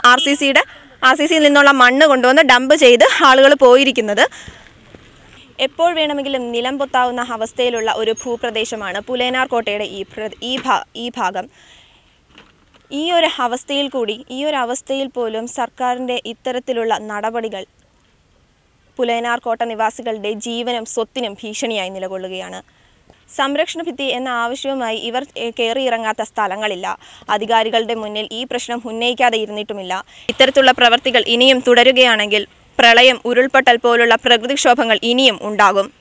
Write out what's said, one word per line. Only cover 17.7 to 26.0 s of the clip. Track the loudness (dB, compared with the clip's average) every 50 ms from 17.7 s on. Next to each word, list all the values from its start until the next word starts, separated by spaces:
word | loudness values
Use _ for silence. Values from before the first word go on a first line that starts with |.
| _ _ _ _ _ _ _ _ _ _ _ _ _ _ _ _ _ _ _ _ _ _ _ _ _ -6
പുലയനാർ | -2 -2 -2 -4 -2 -4 -4 -4 _
കോട്ട | -6 -4 -4 -4 -8
നിവാസികളുടെ | -4 -4 -4 -4 -4 -6 -8 -8 -8 -6 -6 -8 -8 -8 -8
ജീവനും | -8 -8 -6 -6 -6 -6 -6 -8 -8 -6
സ്വത്തിനും | -6 -6 _ _ -8 -8 -8 -10 -12
ഭീഷണിയായി | -14 -12 -10 -8 -6 -6 -4 -6 -6 -8 -8
നിലകൊള്ളുകയാണ്. | -10 -10 -10 -10 -10 -10 -10 -12 -12 -12 -14 -16 -18 -18 _ _ _ _ _ _ _ _ _ _ _ _ _ -6
സംരക്ഷണ | -4 -4 -2 -2 -2 -4 -4 -6 -10 -10
ഭിത്തി | -10 -8 -6 -6 -6 -4
എന്ന | -6 -6 -6 -4 -4
ആവശ്യവുമായി | -4 -4 -6 -6 -6 -6 -6 -4 -6 -6 -6 -6 -8 -6
ഇവർ, | -6 -6 -8 _ _ -10
ഏ, | -10 -8 -4 -4
കയറിയിറങ്ങാത്ത | -4 -2 -2 -2 -2 -2 -4 -2